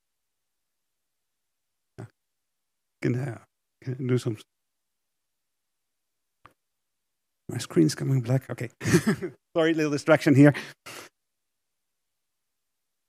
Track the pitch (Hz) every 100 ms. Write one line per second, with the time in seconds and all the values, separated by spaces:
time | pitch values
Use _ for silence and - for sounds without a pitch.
0 | _ _ _ _ _ _ _ _ _ _
1 | _ _ _ _ _ _ _ _ _ -
2 | 117 _ _ _ _ _ _ _ _ _
3 | 139 123 135 113 - _ _ _ - 127
4 | 123 127 123 110 - _ _ _ _ _
5 | _ _ _ _ _ _ _ _ _ _
6 | _ _ _ _ - _ _ _ _ _
7 | _ _ _ _ - 120 - - 156 -
8 | 139 135 117 131 - - - - - 151
9 | 208 175 180 - _ 170 160 160 151 143
10 | - 156 - 135 147 - - - - -
11 | - _ _ _ _ _ _ _ _ _
12 | _ _ _ _ _ _ _ _ _ _